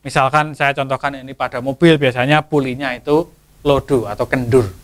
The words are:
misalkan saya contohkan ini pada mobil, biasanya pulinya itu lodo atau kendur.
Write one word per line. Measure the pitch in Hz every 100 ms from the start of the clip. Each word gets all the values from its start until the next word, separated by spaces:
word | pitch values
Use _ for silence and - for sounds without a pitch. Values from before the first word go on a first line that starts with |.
misalkan | 139 147 135 151 151
saya | 143 143 143
contohkan | 135 131 143 139
ini | 131
pada | 135 127 127
mobil, | 131 131 170 156
biasanya | 135 123 127 151
pulinya | 147 147 131 127 139
itu | 123 120 151 170 _ _ _
lodo | 147 135 - 135
atau | 104 104 120
kendur. | 131 120 127 101 -